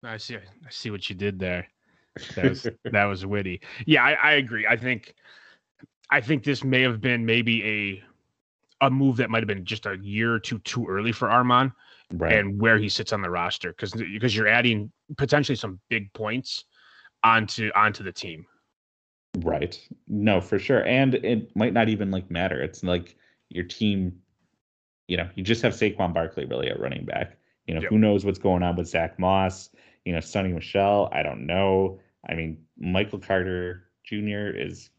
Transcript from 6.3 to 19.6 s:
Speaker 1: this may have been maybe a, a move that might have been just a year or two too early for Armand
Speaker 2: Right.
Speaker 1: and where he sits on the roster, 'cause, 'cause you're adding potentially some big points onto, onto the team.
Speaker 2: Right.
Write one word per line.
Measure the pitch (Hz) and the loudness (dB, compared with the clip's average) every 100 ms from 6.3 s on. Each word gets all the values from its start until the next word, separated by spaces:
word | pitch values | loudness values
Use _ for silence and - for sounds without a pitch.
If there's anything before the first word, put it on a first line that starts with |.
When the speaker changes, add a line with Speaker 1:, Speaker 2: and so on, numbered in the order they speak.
| 147 | -2
Speaker 1:
this | 120 135 | 0 -2
may | 135 131 | 2 2
have | 127 113 | 2 2
been | 123 120 113 | 0 0 2
maybe | 117 120 113 104 107 101 95 - _ _ _ _ _ _ _ | 2 2 0 0 -2 -4 -6 -16 _ _ _ _ _ _ _
a, | 139 | 2
a | |
move | 131 139 120 | 4 4 4
that | 117 | 0
might | 113 | 0
have | 110 | -2
been | 98 | -4
just | 87 110 104 | -4 -8 -6
a | 95 | -8
year | 98 104 117 | -6 -2 0
or | 113 | 0
two | - 113 | -2 -8
too | - - 104 | -6 -6 -2
early | 95 110 | -2 -2
for | 110 117 | -2 2
Armand | 117 123 123 131 - _ - _ | 4 6 4 4 -2 _ -20 _
Speaker 2:
Right. | 87 82 | -4 2
Speaker 1:
and | 107 101 101 | 4 2 2
where | 110 110 | 4 4
he | 107 | 4
sits | - 113 | -4 -4
on | 104 | -4
the | 92 | -2
roster, | 90 87 - 90 | -2 -4 -4 -8
'cause, | - 101 107 90 104 | -8 -8 -6 -8 -2
'cause | 120 | -2
you're | 104 107 | 2 4
adding | 117 120 110 104 _ _ 151 | 4 4 2 -2 _ _ -4
potentially | 139 147 139 | 2 2 2
some | 127 110 92 _ | -2 -4 -12 _
big | 113 98 | -6 -6
points | - 107 117 135 - - _ _ - - _ | -8 -4 -4 -6 -12 -14 _ _ -20 -20 _
onto, | 113 113 107 - 107 98 | 4 4 2 -4 -2 2
onto | 107 104 | 2 2
the | 98 | -10
team. | 87 101 80 - _ _ _ _ _ _ _ _ - | -10 -12 -14 -18 _ _ _ _ _ _ _ _ -6
Speaker 2:
Right. | 82 80 | -2 -2